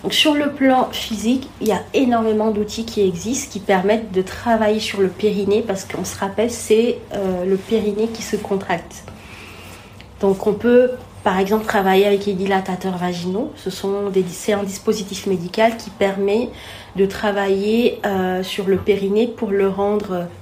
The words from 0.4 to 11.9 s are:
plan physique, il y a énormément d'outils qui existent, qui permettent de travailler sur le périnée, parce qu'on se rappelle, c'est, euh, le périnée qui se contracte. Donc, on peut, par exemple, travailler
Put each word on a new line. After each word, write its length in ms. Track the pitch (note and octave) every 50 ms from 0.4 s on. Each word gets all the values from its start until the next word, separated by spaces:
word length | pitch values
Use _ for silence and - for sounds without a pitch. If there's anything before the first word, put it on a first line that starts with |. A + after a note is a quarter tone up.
| D4 C#4
plan 380 | - - C4+ C4+ B3+ B3+ B3 -
physique, 580 | - - - - A3+ G3+ G3 A3+ B3+ C4 - - - -
il 60 | F#3+ G#3+
y 20 |
a 100 | G3+ G3 A3 - -
énormément 580 | - C#4 A#3+ A#3+ A3+ A3+ A3 G#3+ G#3+ G#3+ A3
d'outils 340 | G#3+ G3+ G#3 G#3 - - A3+
qui 160 | - - G#3+
existent, 480 | G3+ F#3 F3 E3+ - G#3+ C4+ C4 - -
qui 80 | - G3+
permettent 520 | - - G3 F#3 F3+ G3 G#3+ A#3 A3+ G3
de 100 | F#3+ F#3
travailler 580 | F#3 F#3 - - - A#3+ A#3 A3 A3 G#3+ G#3+ A3
sur 180 | G#3+ - - G3
le 60 | G3 F#3
périnée, 560 | F#3 - - G#3+ F#3+ G3 G3 F#3+ G3+ A3 A#3
parce 200 | A3+ F#3+ F#3+ -
qu'on 180 | - - G3 F#3
se 160 | - - -
rappelle, 320 | G3+ G3 G3 - G#3+ A#3
c'est, 460 | - - - - G#3+ A3 A#3 A#3+ A#3+ - - - -
euh, 300 | G3+ G3 F#3+ F#3 F3+ F3+
le 100 | F#3+ G3
périnée 540 | F#3+ - - A3+ A3 G3+ G#3 G3 G#3 A3 A#3 A3+
qui 80 | -
se 140 | - - -
contracte. 680 | G3+ - - G3+ G3 G3 - F#3 E3+ - - - - - - - - - - - - - - - - - - - - - - - - - - - -
Donc, 260 | - G3 G3 G3 -
on 80 | A3 G3+
peut, 380 | G#3 - A#3+ A#3+ B3 B3+ B3 B3+ - - - - - -
par 160 | G#3 F#3 F#3
exemple, 260 | G3 F#3+ G#3+ G#3+ G#3+
travailler 400 | - - G#3+ F#3+ F#3+